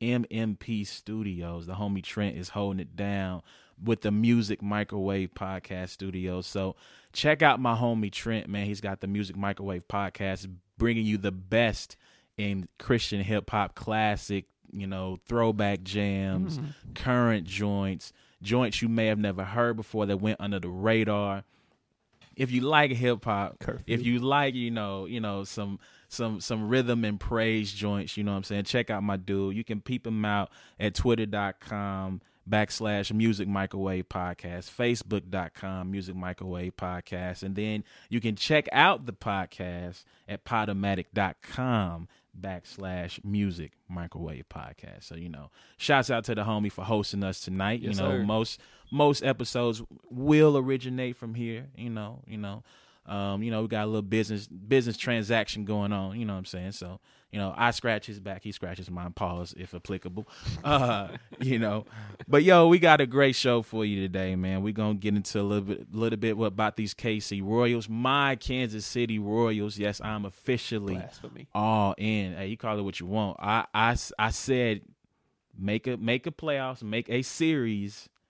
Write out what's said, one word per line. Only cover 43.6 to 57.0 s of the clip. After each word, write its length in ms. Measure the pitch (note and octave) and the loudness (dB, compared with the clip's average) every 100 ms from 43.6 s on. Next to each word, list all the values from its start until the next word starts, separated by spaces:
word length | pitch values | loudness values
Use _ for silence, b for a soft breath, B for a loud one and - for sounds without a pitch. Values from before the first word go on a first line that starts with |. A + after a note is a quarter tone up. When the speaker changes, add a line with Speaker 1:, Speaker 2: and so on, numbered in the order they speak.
| D2 _ - | -8 _ -12
Speaker 1:
microwave 580 | F2+ E2+ - E2 C2+ - | -10 -8 -8 -8 -10 -12
podcast. 540 | D#2+ - - - - | -14 -14 -16 -18 -18
So, 120 | - E2 | -16 -12
you 140 | F2 | -12
know, 220 | D2 C#2+ b b b | -12 -16 b b b
shouts 320 | - C#3 B2 | 4 4 6
out 140 | A#2 A2 | 0 0
to 100 | G#2+ | 0
the 80 | |
homie 280 | G#2 G#2+ G#2 | 0 0 0
for 120 | - F#2+ | -2 2
hosting 380 | G#2+ G2+ G2+ | 2 2 -2
us 160 | F#2+ F#2+ | -2 -2
tonight. 420 | - F#2+ G2 A#2 | -4 -2 0 0
Speaker 2:
Yes, 140 | A2 G2 | -2 0
Speaker 1:
You 80 | |
know, 60 | F#2+ | 0
Speaker 2:
sir. 120 | G2 | 2
Speaker 1:
most, 360 | G2+ A2 A#2 - b b b | 2 2 0 -4 b b b
most 320 | C#3 D3 C#3 | 4 4 4
episodes 580 | C3+ A#2+ A#2+ B2 A#2+ A2 A2+ - - | 2 0 -2 0 0 0 -6 -16 -14
will 480 | B2+ C#3+ D3+ D3+ C#3 | -2 6 8 10 8
originate 580 | C3 C3+ B2+ B2+ B2+ A#2+ | 4 0 -2 -4 -4 -6
from 180 | A#2 | -8
here, 340 | A#2 A#2 A2+ C#3 B2+ | -6 -4 -6 -10 -10
you 140 | A#2+ | -8
know, 320 | A2 G#2 B2+ - | -6 -8 -12 -12
you 100 | G#2+ | -8
know. 260 | G2+ G#2+ b b b b - | -8 -8 b b b b -8
Um, 360 | G2+ G2+ G2 | -4 -2 -2
you 80 | A#2 | -2
know, 100 | A2 | -2
we 60 | A2 | 0
got 160 | A2 | 0
a 20 | G#2+ | 0
little 160 | A2 | 0
business, 460 | G2 A2 G#2+ G#2 A2 | 2 2 2 -2 -8
business 500 | F2+ G#2 C3 A#2 G#2+ | -14 2 4 4 0
transaction 640 | B2+ A#2 G#2 A#2 G#2 G#2+ | 0 0 2 2 0 -4
going 300 | G2+ G#2 G2+ | -2 0 0
on, 260 | G2+ F#2+ A2 | -2 -4 -6
you 60 | A2 | -6
know 80 | |
what 60 | F#2+ | -6
I'm 60 | F#2+ | -8
saying? 260 | F2+ F#2 | -8 -8
So, 280 | G#2 F2+ F#2 | -8 -12 -14